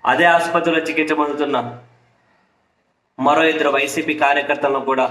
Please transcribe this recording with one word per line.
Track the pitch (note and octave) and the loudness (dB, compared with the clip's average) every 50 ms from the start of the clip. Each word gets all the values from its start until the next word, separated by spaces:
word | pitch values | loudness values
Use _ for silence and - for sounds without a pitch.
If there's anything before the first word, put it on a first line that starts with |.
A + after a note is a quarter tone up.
| _ | _
అదే | - B3+ - E3+ | 0 2 4 4
ఆసుపత్రిలో | F3 E3+ E3+ E3+ E3 E3+ E3+ E3 E3+ E3 D#3+ D#3 | 4 4 4 2 2 -2 -2 0 0 0 0 -2
చికిత్స | D#3 D3+ D#3 D#3 D#3 D#3 | -2 -2 -2 -2 0 0
పొందుతున్న | D3 D3 D3 C#3+ D3 D3 C#3 C3+ B2+ A#2+ A#2+ - - - _ _ _ _ _ _ _ _ _ _ _ _ _ _ _ _ _ _ _ _ _ _ _ _ _ _ - | -2 -2 -2 -2 -4 -4 -2 -2 -4 -4 -6 -10 -16 -20 _ _ _ _ _ _ _ _ _ _ _ _ _ _ _ _ _ _ _ _ _ _ _ _ _ _ -4
మరో | C3 C#3 D3 D#3 D#3+ D#3+ | 0 2 2 4 2 2
ఇద్దరు | D#3 D#3 D3+ C#3+ C#3 | 2 2 0 0 0
వైసీపీ | C3+ C#3 - - D#3+ D3+ D3+ D3+ D3+ | 0 -2 -2 -4 -6 -4 -4 -2 0
కార్యకర్తలను | D3+ C#3 C#3+ C#3+ C#3 C#3+ D3 C#3+ - C#3 C#3 C3+ C3+ C3+ | 0 0 2 0 0 -2 -4 -2 0 -2 -2 -2 -2 -2
కూడా | C3+ C3 B2+ B2 | 0 0 0 -2